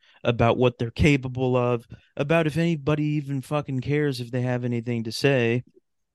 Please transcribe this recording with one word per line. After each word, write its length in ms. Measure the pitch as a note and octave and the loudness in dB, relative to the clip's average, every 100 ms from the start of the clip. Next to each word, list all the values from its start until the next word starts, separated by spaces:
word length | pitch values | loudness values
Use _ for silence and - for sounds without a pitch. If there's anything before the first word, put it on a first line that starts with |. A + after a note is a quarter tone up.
| _ _ | _ _
about 340 | A#2+ A#2 A#2 - | -2 2 2 4
what 200 | B2 - | 2 0
they're 140 | A#2 | -4
capable 680 | - D#3 C#3 B2+ B2+ C3 B2+ | 2 4 4 0 -2 0 2
of, 300 | B2 A#2+ - - _ - | 2 -2 -4 -20 _ -6
about 300 | C#3+ E3 D#3 | 0 2 0
if 120 | D3 | 0
anybody 460 | E3+ D#3+ C3+ D3+ | 0 0 0 0
even 380 | D3+ D3+ C#3 C#3 | 0 -2 -4 -6
fucking 380 | - D3 C#3+ C3 | -4 -6 -4 -4
cares 420 | A#2+ D3 D3 B2 | -2 0 0 -2
if 80 | A#2+ | -4
they 120 | B2 | -2
have 220 | B2+ B2 | -2 -2
anything 420 | B2 A#2+ A#2 A#2 A2+ | -2 -2 -2 -4 -4
to 60 | |
say. 520 | - C#3 C3+ A#2 B2 - _ _ _ _ | 0 2 4 2 0 -4 _ _ _ _